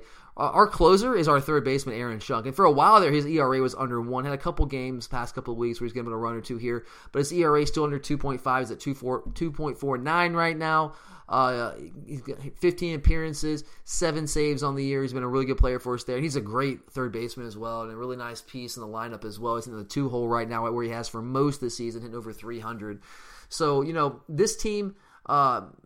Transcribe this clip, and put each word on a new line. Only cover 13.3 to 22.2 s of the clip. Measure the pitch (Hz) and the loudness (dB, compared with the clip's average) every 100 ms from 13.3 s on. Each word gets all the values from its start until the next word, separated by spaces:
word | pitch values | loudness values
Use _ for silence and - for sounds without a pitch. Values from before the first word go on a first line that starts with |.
| 143 151 151 - - - | -4 -4 -4 -8 -16 -6
seven | - 170 156 147 | 0 0 0 -2
saves | 151 151 135 | 0 2 0
on | 143 139 | -2 -2
the | |
year. | 139 135 | -2 -2
He's | 135 | -2
been | 127 | -4
a | 123 | -2
really | 135 131 | 0 2
good | 131 | 4
player | 131 127 | 4 4
for | 123 120 | -2 -4
us | |
there. | - 127 | -4 -4
And | 160 | -2
he's | 139 | -4
a | |
great | 104 120 139 120 - | -2 -2 -2 -4 -10
third | 135 123 | -6 -4
baseman | 110 120 127 117 | -4 -8 -10 -12
as | 104 | -10
well, | 113 113 | -8 -8
and | 113 | -8
a | 113 | -10
really | 127 123 | -8 -8
nice | 120 113 | -10 -12
piece | - 127 120 123 | -14 -12 -12 -12
in | |
the | 107 | -10
lineup | 110 117 107 | -8 -8 -8
as | 107 104 | -10 -6
well. | 117 117 | -4 -2
He's | 123 | -4
in | 110 | -10
the | 101 | -6
two | 143 135 | -2 -2
hole | 120 117 | 0 0
right | 117 113 | 0 0
now, | 113 117 | -2 -2
where | 120 | -2
he | 117 | -4
has | 117 117 | -4 -6
for | 113 | -8
most | 120 131 143 139 | -2 2 2 0
of | |
the | 120 | -6
season, | - 117 113 | -6 -8 -8
hitting | 117 | -10
over | 120 | -12